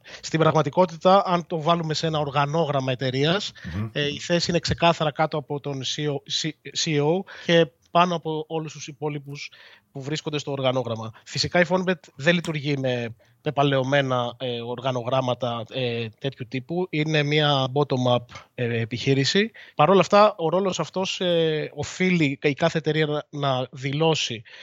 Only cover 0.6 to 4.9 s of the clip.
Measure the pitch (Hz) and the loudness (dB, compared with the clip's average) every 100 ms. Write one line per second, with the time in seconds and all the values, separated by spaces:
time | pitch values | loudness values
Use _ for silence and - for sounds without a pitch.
0.6 | 147 175 180 165 185 196 190 175 156 165 | 2 2 0 2 4 4 4 -2 -2 -2
1.6 | 151 170 160 147 160 156 143 143 143 165 | 0 0 0 -2 -2 -2 -2 0 0 0
2.6 | 147 143 131 123 131 131 151 196 - - | 0 0 -2 -2 -2 0 0 0 -4 -10
3.6 | - 92 110 151 143 143 - 175 175 170 | -10 -8 -6 -4 -4 -4 -2 0 2 0
4.6 | - 156 170 | 0 2 2